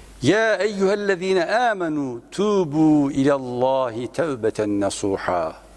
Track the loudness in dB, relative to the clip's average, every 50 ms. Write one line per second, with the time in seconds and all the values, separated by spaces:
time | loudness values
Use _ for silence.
0 | -20 -20 -14 -2 0 2 2 4 2 2 0 0 0 -2 0 0 0 0 0 0
1 | 0 -2 -2 -2 0 0 0 0 0 0 0 0 2 0 0 -2 -2 -4 -2 -4
2 | -4 -4 -6 -10 -12 -12 -4 -2 0 2 2 2 0 0 2 4 4 6 6 4
3 | 4 2 2 2 2 2 2 2 -2 -6 -2 0 0 2 2 2 0 -2 -4 -6
4 | -8 -6 -4 -4 -2 -2 -4 -2 -2 -2 -2 0 -2 -2 0 0 0 -2 -2 -2
5 | -4 -4 -4 -2 -2 -2 -2 -2 -2 -4 -8 -12 -18 -20 -20